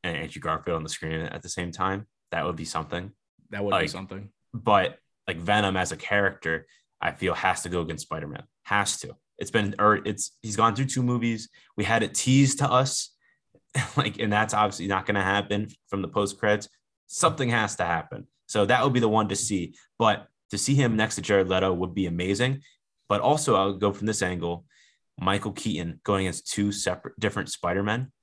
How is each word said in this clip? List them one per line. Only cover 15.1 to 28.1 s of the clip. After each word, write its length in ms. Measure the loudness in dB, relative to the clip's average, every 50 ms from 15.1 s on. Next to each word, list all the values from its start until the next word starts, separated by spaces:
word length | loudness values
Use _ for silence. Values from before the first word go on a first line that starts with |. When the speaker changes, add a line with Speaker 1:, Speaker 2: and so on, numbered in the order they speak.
| 0 2 2
Speaker 1:
happen 440 | 2 2 0 0 0 -2 -2 -2 -6 -10 _ _ _
from 120 | -6 -6
the 60 | -6
post 320 | -2 0 0 0 0 -2 0
credits. 300 | 2 2 2 2 0 -8 _ _ _ _ _ _ _ _
Something 400 | -4 0 2 2 2 2 -2 0
has 260 | 2 2 0 0 -2
to 80 | -2 -2
happen. 440 | 0 0 -2 -2 -6 -12 -14 -14 _ _ _ _
So 200 | _ 2 2 4
that 180 | 4 4 4 4
would 80 | 4 2
be 80 | 4
the 80 | 4 4
one 200 | 4 4 2 2
to 60 | -2
see. 380 | -4 -2 -2 -2 -2 -4 -6 -10 -18 _ _ _ _
But 300 | 2 4 4 2 -4 _ _ _ _ _
to 80 | -6 -4
see 160 | 0 2 4
him 220 | 4 4 4 4
next 200 | 2 2 0 0
to 60 | -4 0
Jared 260 | 4 4 4 4 4
Leto 240 | 2 2 2 2 2
would 200 | 0 -2 -4 -2
be 140 | -2 -2
amazing. 560 | -2 0 -2 0 0 2 2 2 0 0 -4 -8 _ _ _ _ _ _ _ _ _
But 120 | 0 2
also, 360 | 4 2 2 2 4 4 4
I'll 200 | 4 4 2 0
go 160 | 0 0 0 0
from 140 | 0 -2
this 160 | -2 0 0 0
angle. 420 | 0 -2 -2 -2 -4 -4 -6 -10 _ _ _ _ _ _ _ _ _ _ -2
Michael 320 | 0 2 2 2 0 -4 -8
Keaton 480 | -4 -4 -4 -4 -2 -4 -6 -8 -8 _
going 220 | 0 2 2 2
against 260 | 0 -4 -6 -8 -6 -2
two 180 | 0 0 0
separate, 480 | 0 -2 -2 -4 -4 -4 -8 -16 -10 -2
different 320 | -2 -2 -2 -2 -6 -6
Spider-Men. 640 | -8 -6 -4 -2 -2 0 0 0 0 -2 -2 -8